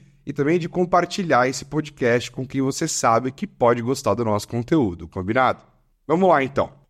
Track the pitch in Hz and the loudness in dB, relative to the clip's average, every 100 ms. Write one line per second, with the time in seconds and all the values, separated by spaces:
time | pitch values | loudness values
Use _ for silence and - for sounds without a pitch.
0 | _ _ - 135 143 175 156 175 180 180 | _ _ -10 -2 0 0 -2 -2 0 2
1 | 175 - 175 123 127 135 - 151 151 - | 0 -4 0 2 2 -2 -6 -6 -6 -2
2 | 127 120 - - 131 135 135 - 160 - | 0 0 -2 -10 -8 -4 -2 -2 -4 0
3 | 127 113 131 131 208 - 120 120 117 135 | 2 2 0 -8 -10 0 2 2 0 -2
4 | 110 101 113 104 - 117 120 165 110 85 | -2 0 0 -2 -2 -6 0 2 0 -2
5 | 85 95 92 117 123 95 _ _ _ _ | -10 -8 -2 2 2 0 _ _ _ _
6 | - 165 190 151 135 139 85 - | -2 2 4 4 2 -2 -4 -6